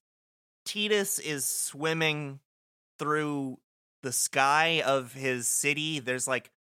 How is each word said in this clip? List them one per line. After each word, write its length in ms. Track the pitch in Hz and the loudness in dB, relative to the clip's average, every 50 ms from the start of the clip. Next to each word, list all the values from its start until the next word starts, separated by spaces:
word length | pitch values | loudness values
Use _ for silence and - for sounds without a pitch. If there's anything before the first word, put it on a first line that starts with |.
| _ _ _ _ _ _ _ _ _ _ _ _ _ - | _ _ _ _ _ _ _ _ _ _ _ _ _ -8
Tidus 540 | - 208 208 208 214 208 196 196 - - | -4 -4 0 2 2 2 2 0 -2 -4
is 240 | - 147 151 139 127 | -4 -4 -4 -2 -2
swimming 960 | - - - - - - 139 151 160 160 165 160 156 151 151 151 139 139 139 - _ _ _ _ _ _ _ _ _ _ - | -2 -2 -2 -4 -6 -4 -2 -2 0 0 2 2 0 0 0 -4 -8 -10 -12 -18 _ _ _ _ _ _ _ _ _ _ -6
through 600 | 151 147 151 151 151 147 147 143 139 131 127 - _ _ _ _ _ _ _ _ - | -2 0 0 0 0 0 -2 -2 -4 -4 -6 -10 _ _ _ _ _ _ _ _ -8
the 80 | 131 | -4
sky 680 | 123 - - - - 139 135 135 143 151 160 165 165 156 - | -2 -2 -2 0 2 4 4 6 6 6 4 4 2 2 2
of 280 | 131 135 135 127 120 123 | 2 2 2 0 -4 -8
his 340 | 135 135 131 127 123 117 - | -4 -2 -2 0 0 0 -2
city. 520 | - - - 143 147 147 151 160 160 147 | -2 0 2 0 0 0 -2 -4 -4 -4
There's, 280 | 117 123 127 127 120 135 | -2 -2 -2 -2 -2 -2
like, 240 | 131 123 - - _ _ | -2 -2 -4 -6 _ _